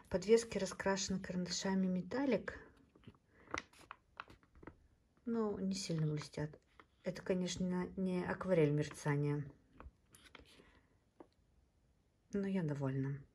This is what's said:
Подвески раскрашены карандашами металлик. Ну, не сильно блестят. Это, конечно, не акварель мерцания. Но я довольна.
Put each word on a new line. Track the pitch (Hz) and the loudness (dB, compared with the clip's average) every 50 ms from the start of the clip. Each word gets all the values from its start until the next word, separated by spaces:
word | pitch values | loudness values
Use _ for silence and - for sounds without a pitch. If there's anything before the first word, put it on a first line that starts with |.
| - - | -4 -2
Подвески | - 185 170 202 226 226 233 - - | -2 0 6 6 6 6 6 2 -2
раскрашены | 196 190 185 - - - 196 196 196 - - 190 190 | -2 -2 -2 -4 -2 0 0 0 0 0 -2 -4 -4
карандашами | - - 180 180 180 175 - - - 196 190 190 190 | -4 -4 -4 -4 -4 -2 -4 -2 0 0 2 2 2
металлик. | 185 180 180 - - 240 254 285 269 214 - - - - - - - - - - _ - - - - - _ _ _ _ - - - - - - - - - - - - - _ _ _ - - - - - - _ - - - - - - - - _ _ _ _ _ _ _ | 2 0 -2 -2 -2 -2 0 2 2 2 2 0 -4 -10 -12 -16 -20 -20 -20 -20 _ -20 -20 -20 -20 -20 _ _ _ _ -20 -12 -8 -8 -8 -8 -10 -16 -20 -20 -20 -20 -20 _ _ _ -16 -16 -16 -20 -20 -20 _ -20 -20 -18 -18 -20 -20 -20 -20 _ _ _ _ _ _ _
Ну, | 240 226 226 220 208 202 | -2 0 2 2 0 0
не | 190 196 190 190 | 0 0 0 0
сильно | - - - 165 156 156 | -2 -2 -2 0 2 2
блестят. | 151 151 147 - - - 151 151 151 - - _ _ _ - - _ _ _ - | 2 0 -2 -4 -6 -4 -4 -4 -4 -6 -12 _ _ _ -20 -20 _ _ _ -6
Это, | 190 - - | -6 -6 -2
конечно, | - - 190 180 180 180 - - 185 180 180 180 180 - - | 0 0 0 2 0 -2 -2 -2 0 0 0 0 -2 -2 -4
не | 196 190 185 180 180 180 | -2 -2 0 0 0 0
акварель | - 185 - - 185 185 165 151 143 | -2 -4 -2 0 4 6 6 6 6
мерцания. | 147 147 151 - - - - 151 143 143 147 147 147 147 143 - - - _ _ - - - - - _ _ _ - - - - - - - - - - - - - - _ _ _ _ _ _ _ - - - _ _ _ _ _ _ _ _ _ _ _ _ _ _ _ _ _ _ _ _ - | 6 2 0 -2 -6 -4 -2 0 2 2 2 2 0 0 -4 -6 -12 -18 _ _ -20 -20 -18 -18 -20 _ _ _ -20 -20 -20 -20 -20 -20 -20 -20 -20 -20 -20 -20 -20 -20 _ _ _ _ _ _ _ -20 -20 -20 _ _ _ _ _ _ _ _ _ _ _ _ _ _ _ _ _ _ _ _ -2
Но | 202 196 | -2 0
я | 196 190 190 | 0 0 0
довольна. | 165 147 147 139 139 131 135 135 135 139 139 139 - - | 0 0 0 0 0 0 0 0 -2 -2 -4 -6 -10 -16